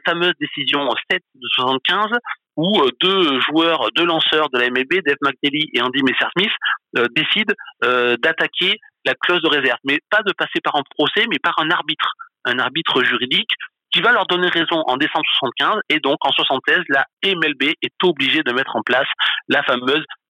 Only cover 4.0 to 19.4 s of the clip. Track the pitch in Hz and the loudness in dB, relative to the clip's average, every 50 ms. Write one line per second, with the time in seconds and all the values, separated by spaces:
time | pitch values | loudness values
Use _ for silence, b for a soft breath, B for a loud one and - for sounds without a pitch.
4 | 170 175 165 160 - - 156 156 151 - 127 123 120 123 123 127 131 131 170 190 | 0 0 0 0 0 0 2 2 0 0 0 0 0 0 0 0 0 0 -2 0
5 | 175 143 139 - 143 139 131 - - 143 139 151 156 151 - 123 120 127 127 139 | 0 0 0 0 0 -2 -2 -2 -2 -2 -2 -2 -4 -2 -2 -2 -2 0 0 2
6 | 135 131 117 - 127 107 - 175 196 - - - B B B B B _ - 131 | 2 2 2 0 -2 -2 0 0 0 0 -2 -2 B B B B B _ -2 0
7 | 117 120 120 156 151 - - 202 214 202 202 - B B B B 117 123 127 123 | 0 0 0 -2 -2 0 0 0 0 0 -2 -4 B B B B 0 2 2 4
8 | 123 123 120 120 120 160 160 - 165 156 - - 180 190 208 214 B B B _ | 4 4 4 4 4 2 2 2 -2 -2 -2 0 0 0 0 -2 B B B _
9 | - 135 131 - - - 180 175 156 156 147 147 131 127 120 117 - 139 143 - | -4 -4 -4 -2 0 0 0 2 2 2 2 2 2 2 0 0 0 -2 -2 -2
10 | - - 208 214 220 196 165 - 160 147 - 170 - 151 139 147 139 - - - | -2 0 0 0 0 0 -2 -2 -4 -4 -4 -4 -2 -2 -2 -2 -2 -4 -2 0
11 | 151 135 - 208 226 233 185 - - 170 165 - 160 156 170 160 156 151 156 - | 0 0 2 0 0 0 0 -2 -2 -2 0 0 0 0 0 0 -2 -4 -4 -4
12 | - - - - B B B _ - 120 123 127 123 127 131 160 160 - - 135 | -4 -4 -6 -8 B B B _ -4 -2 -2 0 0 -2 -2 -4 -4 -2 0 0
13 | 123 123 127 113 123 127 151 196 214 - - - B B B _ _ _ - - | 2 0 0 -2 -2 -2 -2 -2 -2 -2 -6 -6 B B B _ _ _ -2 0
14 | 170 226 247 220 190 - 180 175 180 175 - 170 160 - 139 131 - - 127 131 | 2 4 4 4 2 0 0 0 0 2 2 0 0 0 0 0 0 0 0 0
15 | - 151 - 165 147 - - - - 123 - - 139 156 110 107 - - 151 156 | 0 0 0 -2 -2 0 0 0 -2 -2 -2 -2 0 0 0 0 -2 -2 -2 0
16 | - 139 139 - - 143 156 - - - 143 131 - - 156 180 175 160 139 135 | 0 0 0 0 0 0 0 0 0 0 -2 -2 0 0 0 0 0 0 0 0
17 | 131 - _ _ - 196 196 170 160 151 147 135 135 147 165 - - - - - | 0 -2 _ _ -2 -2 0 0 0 -2 0 0 0 -2 -2 -2 -6 -8 -4 0
18 | - 180 165 131 135 131 127 156 151 123 123 127 135 - - 117 107 - 123 127 | 0 2 2 2 0 0 2 0 0 0 0 0 -2 -2 -4 -4 -2 0 2 2
19 | 139 - - - B B B B | 2 0 -2 -2 B B B B